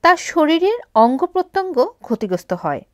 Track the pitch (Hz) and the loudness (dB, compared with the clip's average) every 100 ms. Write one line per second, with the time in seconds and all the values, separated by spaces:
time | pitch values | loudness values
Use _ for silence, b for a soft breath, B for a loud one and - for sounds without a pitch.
0 | 330 349 - 330 302 330 370 480 - 220 | 4 2 -2 0 2 2 0 -2 -2 2
1 | 233 262 349 370 359 381 381 277 339 _ | 2 2 -2 -4 -4 -4 -4 -2 -2 _
2 | - 226 208 180 - 180 160 143 - | -8 -6 -4 -6 -4 -6 -4 -6 -10